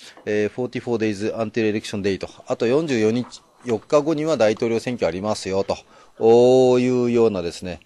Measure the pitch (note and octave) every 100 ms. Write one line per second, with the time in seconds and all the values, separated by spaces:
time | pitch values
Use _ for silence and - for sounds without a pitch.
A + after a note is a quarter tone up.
0 | - - - G#2 G#2 - B2 B2 B2 A2+
1 | A2 G2 G#2 A2 A2 A#2 A2 G#2 - G#2
2 | G2 F#2 E2+ - - B2+ A#2 C#3 E3 A#2+
3 | G#2+ A#2 A#2+ - _ _ A#2+ A2 - D3+
4 | D3 D3+ D#3 D3 G#2+ G#2+ A#2 A2+ B2+ B2
5 | F#2 F2 G#2+ G#2+ F#2+ F#2+ G2 F2+ - _
6 | _ - A2+ A#2 B2 C3 B2+ B2 B2+ B2
7 | A#2+ A#2+ A2+ F#2+ E2+ - F#2 E2+